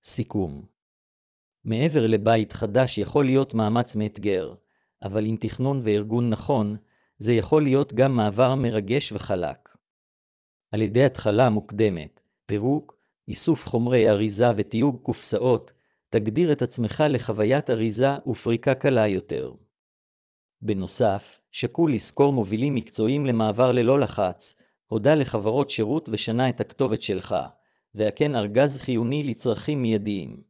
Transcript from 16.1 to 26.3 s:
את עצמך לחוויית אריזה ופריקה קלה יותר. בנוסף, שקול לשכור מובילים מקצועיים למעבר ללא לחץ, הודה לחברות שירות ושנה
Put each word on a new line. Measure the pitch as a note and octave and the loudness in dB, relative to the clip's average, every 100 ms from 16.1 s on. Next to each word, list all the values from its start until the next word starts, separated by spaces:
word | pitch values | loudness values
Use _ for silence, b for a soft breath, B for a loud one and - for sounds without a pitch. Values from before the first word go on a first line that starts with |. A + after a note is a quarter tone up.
| A#2 G#2+ A#2 E3+ | -2 0 0 2
את | C#3+ | 2
עצמך | B2 - A2 - D3+ | -2 -2 -4 0 2
לחוויית | B2 - G#2+ G#2+ C3+ C#3+ | 2 -2 0 2 2 0
אריזה | A2+ A2+ G#2 C3+ C#3 - | 0 0 2 0 0 -6
ופריקה | G#2+ A#2+ A#2 - C3 | -6 -2 0 0 0
קלה | D3 B2 G#2+ | 2 2 2
יותר. | F#2 - B1+ C2 - _ _ _ _ _ _ _ _ _ _ | 0 -4 -8 -8 -14 _ _ _ _ _ _ _ _ _ _
בנוסף, | A2 G2 F2+ - A2+ G2 - - _ | -4 -4 -4 2 2 2 -6 -20 _
שקול | - A#2+ - E3 | -8 -6 0 0
לשכור | A#2 - - C#3+ | 2 -2 2 2
מובילים | C3 G2 G#2+ C#3+ C3 | 2 -2 -2 -2 -2
מקצועיים | - - A2 C#3+ C#3 | -6 -2 0 0 0
למעבר | A2+ A2 G#2 B2+ | 0 0 2 2
ללא | B2 A#2+ C#3 | 4 4 4
לחץ, | A#2+ - F#2 F2 - _ _ _ _ | 2 0 -2 -4 -14 _ _ _ _
הודה | A2 A#2 D#3 | 0 2 2
לחברות | C3 A2 G#2 B2+ C#3+ | 2 -2 0 0 -2
שירות | - G#2+ D3+ D#3 | -2 -2 -2 -4
ושנה | G#2+ - | -6 -2